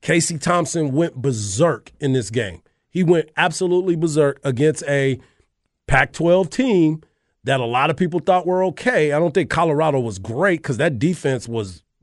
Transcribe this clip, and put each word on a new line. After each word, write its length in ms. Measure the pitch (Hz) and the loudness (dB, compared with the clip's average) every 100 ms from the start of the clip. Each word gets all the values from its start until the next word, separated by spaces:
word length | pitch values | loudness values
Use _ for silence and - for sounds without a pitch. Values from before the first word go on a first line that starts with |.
Casey 340 | - 170 160 160 | -2 0 0 -2
Thompson 540 | 175 175 151 170 147 | 0 0 0 -2 -2
went 220 | 135 170 | 0 -2
berserk 760 | 131 139 113 101 98 170 127 - - | -2 -4 -4 -4 0 0 0 -8 -6
in 120 | 143 | -2
this 160 | 131 104 | -2 -2
game. 300 | 117 104 82 _ _ _ | -4 -6 -8 _ _ _
He 120 | 175 | 0
went 280 | 170 170 151 - | 2 2 0 0
absolutely 600 | 175 160 185 180 185 165 | -2 0 0 0 0 0
berserk 420 | 165 151 143 131 | 0 2 2 0
against 380 | 147 123 156 - 147 | -4 0 0 0 -2
a 320 | 143 135 127 - _ _ _ _ _ - | 0 0 -2 -8 _ _ _ _ _ 0
Pac-twelve 640 | 131 135 - 165 185 190 | 0 0 0 2 2 2
team 520 | - 262 190 156 156 _ _ _ _ | -2 2 4 2 0 _ _ _ _
that 140 | - 135 | -2 -2
a 40 | |
lot 260 | 117 123 151 | 0 0 0
of 60 | 143 | 0
people 240 | 180 170 | -2 0
thought 260 | - 180 170 | 2 0 2
were 160 | 185 | 0
okay. 480 | 185 143 247 220 151 | -2 -2 0 2 2
I 60 | 147 | 2
don't 160 | 175 | 0
think 160 | 185 151 | 0 0
Colorado 480 | 160 165 147 160 135 | 0 0 2 0 0
was 180 | 117 95 | -2 -6
great 440 | 107 117 196 165 | -8 -2 0 0
'cause 140 | - 117 | -2 -2
that 200 | 165 117 | -2 0
defense 500 | 156 175 143 127 110 | -2 0 -2 -4 -4
was 340 | 117 98 85 _ _ | -6 -8 -12 _ _